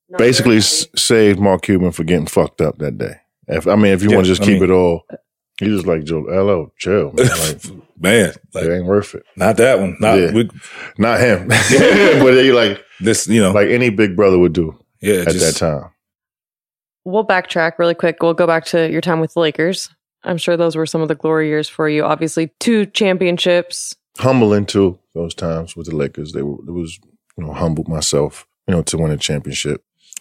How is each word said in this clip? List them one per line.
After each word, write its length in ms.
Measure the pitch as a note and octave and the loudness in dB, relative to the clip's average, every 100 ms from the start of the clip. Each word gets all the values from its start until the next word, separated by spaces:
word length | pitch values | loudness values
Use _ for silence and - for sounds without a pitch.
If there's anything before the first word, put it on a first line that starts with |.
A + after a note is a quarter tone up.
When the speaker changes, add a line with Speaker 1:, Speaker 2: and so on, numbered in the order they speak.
| _ - | _ 0
Speaker 1:
basically 420 | A#2+ C3 A#2 A2 | 2 2 4 4
s-, 280 | G2+ - - | 2 -2 -4
saved 460 | - - A2+ G#2+ F#2+ | -4 0 4 4 4
Mark 220 | G2+ F#2 | 2 0
Cuban 280 | - F#2+ F2+ | 0 0 0
for 140 | E2 | -2
getting 220 | D#2+ F2 D2+ | -2 -2 -2
fucked 340 | - D#2 - | -2 -2 -2
up 180 | D#2 - | -4 -4
that 200 | D2 G#1 | -8 -8
day. 180 | - - _ _ - | -10 -12 _ _ -8
If, 180 | D#2 E2 | -4 0
I 80 | |
mean, 180 | G#2 G#2 | 4 4
if 100 | F#2+ | 4
you 80 | G#2 | 2
Speaker 2:
Yeah, 60 | A2+ | 2
Speaker 1:
wanna 120 | F#2 | 2
just 140 | F#2 | 2
Speaker 2:
I 20 | |
Speaker 1:
keep 160 | G2+ G2 | 2 2
Speaker 2:
mean 100 | F#2 | 4
Speaker 1:
it 20 | |
all, 320 | F#2 F2+ E2+ - - _ _ _ - | 2 2 -2 -8 -20 _ _ _ -6
he 100 | F#2+ | -4
was 140 | G#2 F2 | -2 -2
like, 180 | E2 | -4
"Joe, 220 | D2+ E2 - | -4 -6 -4
L 220 | F2+ G2+ | -2 0
O, 220 | F#2 C#2+ - | -2 -4 -10
chill, 340 | - G2 C#2+ | -2 -2 -2
man. 140 | - B2 | 0 0
Speaker 2:
<laughs> 120 | - | 0
Speaker 1:
Like, 200 | D#3 D2+ - F#2+ _ - | -6 -8 -14 -20 _ -6
Speaker 2:
Man, 340 | F2 A2+ F2 - _ | 0 2 2 -4 _
like, 120 | F2+ | -6
Speaker 1:
it 80 | E2 | -4
ain't 140 | F2 F2 | -2 0
worth 280 | G2+ G2+ | -2 -2
it." 80 | - _ - | -12 _ -2
Speaker 2:
not 200 | F#2+ G#2+ | 0 4
that 240 | B2 A2+ | 4 4
one. 160 | F#2+ F2 | 0 -2
Not 180 | G#2+ F#2+ | 2 2
Speaker 1:
Yeah. 140 | F2 | 2
Speaker 2:
we 160 | A2 A2+ - - - - - | 0 -2 -6 -20 -20 -12 -2
Speaker 1:
Not 200 | A2+ B2+ | 0 2
him. 280 | B2 F#2+ F2+ | 2 2 0
<laughs> 0 | |
But 840 | A2 A2 - - G3+ G3 C#3+ C3 | -2 2 4 4 6 4 6 6
he, 180 | B2+ C3+ | 6 6
like, 300 | A#2+ G#2+ G2+ - - | 4 2 -2 -12 -4
Speaker 2:
this, 260 | F#2+ G#2+ - | -2 -2 2
you 140 | A2+ | 2
know. 120 | G2 | 4
Speaker 1:
like 160 | G2+ G#2 | 4 2
any 200 | A#2+ B2 | 2 0
big 240 | G#2 G#2+ | 0 0
brother 240 | F2+ G2+ F2+ | 2 4 4
would 140 | F2+ | 4
do 260 | E2 D#2+ - _ _ | 2 -4 -6 _ _
Speaker 2:
Yeah, 220 | G2+ G2 | -2 0
Speaker 1:
at 60 | F2 | 0
Speaker 2:
just 260 | F#2 E2 D#2 | 0 0 0
Speaker 1:
that 80 | E2+ | -4
time. 240 | D2 - _ _ _ _ _ _ _ _ _ _ _ | -4 -10 _ _ _ _ _ _ _ _ _ _ _
Speaker 3:
We'll 220 | F#3 G3 A3 | -6 -4 0
backtrack 520 | F#3 F3+ F3+ D#3+ E3 | 0 0 -2 -2 0
really 160 | E3+ | -2
quick. 280 | E3+ F3 D#3 | 0 -2 0
We'll 120 | E3 | -2
go 120 | E3 E3+ | 0 0
back 180 | E3 - | 0 0
to 240 | F3 D#3+ | -2 0
your 100 | D#3 | -2
time 200 | E3+ E3 | -2 -2
with 140 | D#3+ | -2
the 60 | - | -2
Lakers. 500 | D#3+ D3 E3 F#3+ - _ _ _ | -2 0 -4 -4 -10 _ _ _
I'm 160 | - F3 | -8 -6
sure 180 | - E3+ | -2 0
those 180 | E3+ | 0
were 120 | D#3+ D#3+ | -2 -4
some 160 | D#3+ | -4
of 60 | D#3 | -4
the 60 | |
glory 340 | D3+ D#3+ D#3+ D#3 | -4 -2 -2 -2
years 200 | D3+ D#3 | -4 -6
for 200 | - D#3 | -4 -2
you. 140 | D3+ | 0
Obviously, 460 | D3 D#3 D#3+ - D#3+ - | -2 -2 -4 -4 -6 -4
two 260 | - A3+ G3+ | -2 0 0
championships. 1080 | - G3+ F#3 F3+ F3 F3+ F3 F3 - - - _ - | -2 0 0 -2 0 0 0 -2 -10 -14 -16 _ -4
Speaker 1:
Humbling 460 | B2+ C3 G#2+ G#2 | 0 2 2 2
too, 340 | G2+ G#2 F#2+ F2 _ | 0 0 0 -2 _
those 200 | E2 E2+ | -10 -8
times 420 | - E2+ E2 E2 - | -8 -8 -6 -10 -14
with 120 | E2 | -10
the 60 | D#2+ | -6
Lakers. 360 | C#2 - D2+ | -6 -8 -12
They 100 | E2 | -8
were, 120 | C#2+ C#2 - | -8 -10 -12
it 40 | |
was, 260 | F2 D#2+ D#2+ _ _ _ - | -10 -10 -12 _ _ _ -14
you 80 | |
know, 80 | D#2+ | -12
humbled 360 | D#2 F2 D#2 D#2+ | -6 -4 -4 -6
myself, 580 | D#2+ - D2 D2 - _ _ - | -6 -2 -2 -2 -6 _ _ -4
you 60 | |
know, 80 | F2 | -2
to 140 | D2 D#2+ | -2 -4
win 140 | D#2+ | -2
a 80 | D2 | -4
championship. 640 | - D2 C#2 C2+ D2+ - _ _ _ - | -6 -6 -8 -8 -6 -8 _ _ _ -4